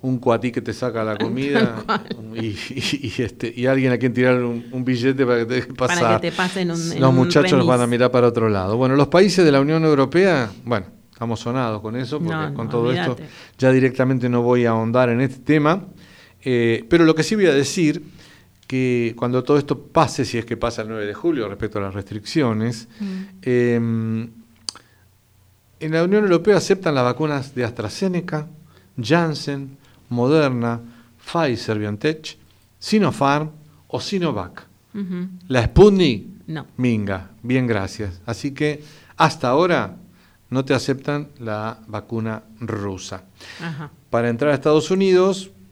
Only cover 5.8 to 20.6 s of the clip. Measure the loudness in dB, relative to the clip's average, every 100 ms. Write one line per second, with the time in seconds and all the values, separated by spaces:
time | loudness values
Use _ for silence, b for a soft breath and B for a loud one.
5.8 | -2 2 2 2 0 -2 -4 -2 -4 -4
6.8 | -6 2 4 6 4 4 4 4 4 4
7.8 | 2 2 4 4 4 4 2 2 0 2
8.8 | 2 4 4 4 4 6 4 6 4 2
9.8 | 4 4 4 2 2 2 -2 -8 -4 -4
10.8 | -4 -18 _ -10 -6 -6 -4 -2 -2 -4
11.8 | -6 -8 -6 -4 -4 -4 -6 -6 -4 -2
12.8 | 0 0 -2 -6 -10 B B _ 4 4
13.8 | 2 2 0 0 0 0 2 2 2 0
14.8 | 0 2 2 2 -2 -4 0 2 2 0
15.8 | -4 -20 B B B B -2 0 2 0
16.8 | 2 4 6 4 0 2 4 4 0 0
17.8 | 0 0 B B B B B _ _ -2
18.8 | 0 0 -2 -2 -2 -2 2 2 2 -6
19.8 | 0 2 2 0 -4 -4 -6 -4